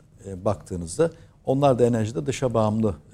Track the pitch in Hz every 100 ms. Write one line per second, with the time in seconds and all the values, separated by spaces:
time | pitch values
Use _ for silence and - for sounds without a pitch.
0 | - - 98 92 104 98 - 92 82 101
1 | 165 - - _ - 135 143 123 120 120
2 | 107 151 139 - 127 117 107 110 107 87
3 | -